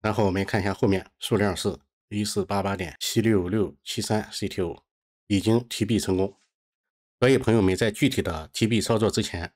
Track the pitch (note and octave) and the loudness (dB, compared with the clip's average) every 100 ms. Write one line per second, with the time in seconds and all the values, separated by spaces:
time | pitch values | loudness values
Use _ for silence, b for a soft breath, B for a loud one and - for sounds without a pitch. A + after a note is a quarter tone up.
0 | G#2+ G#2 G2+ F#2+ G2 G#2+ G2 F#2+ G#2+ F#2+ | -2 2 2 2 0 0 -2 0 0 0
1 | - _ - G#2+ G2+ F2 G#2 E2+ _ _ | -4 _ -2 0 2 0 -4 -6 _ _
2 | _ G#2 G#2 G#2 F#2 G2+ G2 F#2+ E2+ - | _ -4 -2 -4 -2 -2 -2 -4 -8 -8
3 | - A#2 A2 G#2 F2+ G#2+ F#2 - - - | -4 0 2 2 2 0 -2 -4 -10 -8
4 | - G#2+ G#2+ - G2 - E2+ - _ _ | -2 -2 -4 -8 -6 -4 -6 -8 _ _
5 | _ _ _ G2+ F#2 A#2 B2 - G#2+ G#2+ | _ _ _ 0 2 0 0 -6 0 0
6 | - F#2 G2 _ _ _ _ _ _ _ | 2 0 0 _ _ _ _ _ _ _
7 | _ _ B2+ B2+ A#2+ A2+ F#2+ F#2 A2+ G#2 | _ _ 4 4 4 4 4 2 -2 2
8 | C#3 - F#2+ D#2+ D#2+ - A2 A2 F#2+ A2+ | 0 0 -4 -6 -10 -2 0 0 2 2
9 | G#2+ A2+ G#2 E2+ D#2+ | 2 0 -4 -6 -10